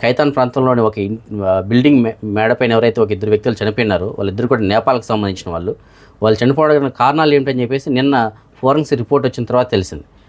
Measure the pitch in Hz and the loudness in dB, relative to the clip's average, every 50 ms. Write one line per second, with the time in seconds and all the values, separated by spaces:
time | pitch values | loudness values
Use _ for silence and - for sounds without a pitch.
0 | - 120 127 - 151 143 139 139 127 123 - 139 131 127 123 120 113 110 - 110 | -2 -2 0 2 0 0 2 0 0 0 0 0 0 2 2 2 2 0 0 -2
1 | 98 101 110 113 - - 107 104 98 95 95 95 92 98 117 123 131 147 147 127 | -6 -6 -6 -8 -10 -10 -8 -4 0 0 0 0 0 0 2 4 4 4 4 4
2 | 117 113 113 - - 107 101 107 110 113 123 - 127 117 113 113 117 117 113 120 | 2 2 -2 -6 -8 -4 -2 0 2 2 2 2 2 2 2 4 2 2 2 2
3 | 110 101 104 95 107 107 107 104 - 127 110 - - 110 107 - 117 107 95 85 | 0 0 -2 -4 -2 0 0 0 0 -2 -4 -2 -2 -4 -2 -2 0 0 0 -2
4 | 90 107 - - 101 98 92 107 120 120 135 117 107 92 104 113 113 135 127 120 | -2 -4 -6 -6 -6 -6 -4 -2 -2 0 0 0 0 0 0 0 0 0 -2 -2
5 | - - 113 107 104 98 92 - - 90 82 82 85 101 - - - - - - | -2 -4 -4 -2 -2 -4 -6 -6 -8 -10 -8 -8 -6 -8 -8 -10 -12 -20 -20 -20
6 | - - - - 107 110 110 104 120 127 139 156 156 151 151 143 139 135 - - | -20 -20 -10 -2 0 0 2 2 2 0 2 2 2 2 2 2 0 -2 -2 0
7 | 120 135 143 156 160 151 147 143 135 139 127 123 123 117 135 135 - 156 127 127 | 0 2 2 2 2 2 2 2 2 0 -2 -2 -2 -2 -4 -4 -4 -2 -2 0
8 | 135 143 139 127 117 110 - - _ _ _ - - 131 139 156 147 - 147 120 | 2 2 2 2 2 0 -4 -8 _ _ _ -2 0 0 2 2 0 -2 -2 -4
9 | 113 - 143 139 120 127 - - 117 - 117 123 127 123 - 98 92 - - - | -2 0 0 0 0 0 -4 -4 -4 -2 0 0 0 2 0 -2 -2 -2 -8 -14
10 | - _ _ _ _ | -16 _ _ _ _